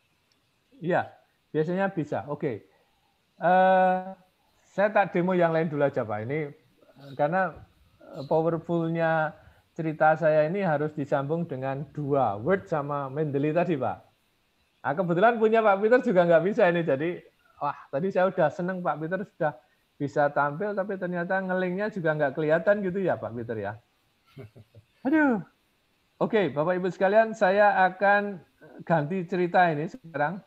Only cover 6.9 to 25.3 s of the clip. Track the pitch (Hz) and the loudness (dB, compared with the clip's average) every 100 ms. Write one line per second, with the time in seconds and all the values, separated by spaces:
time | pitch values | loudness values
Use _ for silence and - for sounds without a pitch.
6.9 | - 139 135 147 185 180 - - _ _ | -20 -12 -2 0 0 -2 -6 -20 _ _
7.9 | _ - - 135 160 165 165 165 170 165 | _ -18 -12 -2 0 0 -2 -2 -2 -2
8.9 | 165 165 160 156 - - _ _ - 160 | 0 0 0 -2 -6 -20 _ _ -8 -6
9.9 | 151 156 160 156 156 151 202 185 147 151 | 2 2 4 4 4 2 0 0 0 -2
10.9 | 143 135 143 139 165 170 131 135 135 151 | -4 -2 -2 -2 -4 -4 -6 -6 -6 -8
11.9 | 151 139 139 117 101 135 190 196 156 143 | -8 -2 0 0 0 -2 -2 -2 -6 -4
12.9 | 143 135 139 156 139 151 165 180 143 113 | -6 -6 -4 -4 -2 0 0 0 -2 -4
13.9 | 85 - _ _ _ _ _ _ _ 127 | -6 -12 _ _ _ _ _ _ _ -4
14.9 | 151 175 170 226 233 220 226 214 196 214 | -2 -2 2 2 4 2 4 4 2 4
15.9 | 254 240 180 170 165 180 220 180 170 165 | 2 4 2 4 4 4 2 2 2 0
16.9 | 135 165 170 - _ _ _ 143 - - | -2 -2 -6 -14 _ _ _ -8 -8 -8
17.9 | 139 190 190 185 185 151 165 180 185 175 | -6 -2 0 0 2 0 0 -6 -6 -6
18.9 | 147 160 185 202 - 151 147 _ _ _ | -6 -6 -8 -8 -4 -4 -4 _ _ _
19.9 | - 143 151 143 143 147 151 208 208 202 | -8 -4 0 0 2 -2 -2 -4 -4 -6
20.9 | 190 180 175 175 190 185 185 185 185 208 | -6 -6 -4 -2 -2 -2 -2 -2 -2 -4
21.9 | 208 160 151 143 160 151 165 208 208 190 | -4 -2 0 0 0 0 2 2 0 -2
22.9 | 196 175 113 107 117 117 110 98 110 _ | -4 -2 -4 -6 -8 -8 -6 -8 -10 _
23.9 | _ _ _ _ - 113 113 - - _ | _ _ _ _ -20 -20 -20 -20 -20 _
24.9 | _ 262 311 285 | _ 0 2 4